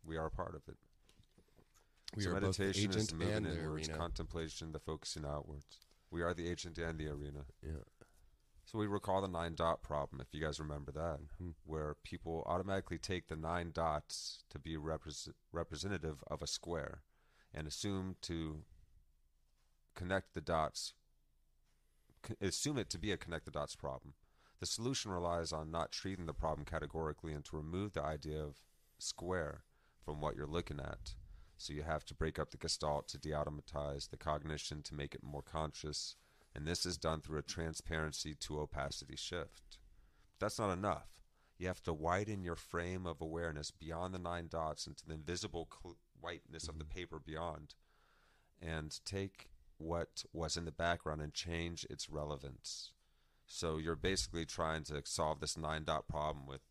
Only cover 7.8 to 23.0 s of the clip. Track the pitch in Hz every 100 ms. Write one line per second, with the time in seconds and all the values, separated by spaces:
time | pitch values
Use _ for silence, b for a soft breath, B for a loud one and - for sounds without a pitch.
7.8 | - _ - - - - _ - - 110
8.8 | 104 101 101 95 95 85 85 80 82 78
9.8 | - 73 71 69 65 76 78 71 78 73
10.8 | 71 71 82 73 76 - 90 80 - 78
11.8 | 76 73 - 87 82 82 - 87 95 95
12.8 | - 82 - 92 - 80 80 87 85 78
13.8 | 82 76 - - - - - 76 76 80
14.8 | 78 78 - 71 - - _ 85 82 76
15.8 | 92 95 80 73 - 76 76 - - 85
16.8 | 69 71 - b b b b - 78 -
17.8 | 104 98 92 90 - 82 80 76 - -
18.8 | - - - _ _ _ _ _ _ _
19.8 | _ - 90 95 - - 78 82 76 -
20.8 | - - _ _ _ _ _ _ _ _
21.8 | _ _ _ - - 113 98 - 143 143
22.8 | 101 87